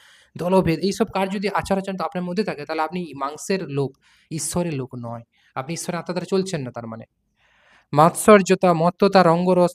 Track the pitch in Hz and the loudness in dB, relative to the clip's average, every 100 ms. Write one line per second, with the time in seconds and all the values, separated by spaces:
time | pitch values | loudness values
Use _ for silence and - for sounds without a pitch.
0 | _ _ _ - 165 190 175 160 196 196 | _ _ _ -8 2 2 2 0 -2 -2
1 | 226 190 190 202 196 185 - 196 190 185 | -4 -2 -4 -4 -4 -4 -2 -2 -4 -6
2 | 160 180 180 175 185 147 147 160 311 180 | -6 -6 -6 -4 -4 -6 -8 -4 -4 -4
3 | 170 139 139 151 - 190 156 139 135 - | -10 -8 -8 -8 -4 -4 -4 -4 -4 -6
4 | _ _ - 160 - 180 170 143 127 127 | _ _ -12 -8 -6 -4 -4 -4 -8 -10
5 | 120 117 117 _ _ - 131 165 - 170 | -12 -12 -16 _ _ -12 -8 -8 -6 -8
6 | - 175 180 190 190 160 123 117 113 113 | -6 -8 -2 -2 -2 -6 -8 -10 -12 -14
7 | 117 _ _ _ _ _ _ _ - 143 | -16 _ _ _ _ _ _ _ -4 4
8 | 165 - - 208 190 185 185 165 170 - | 4 4 6 6 6 2 2 4 2 2
9 | 202 196 175 170 180 180 175 | 4 6 6 4 4 4 2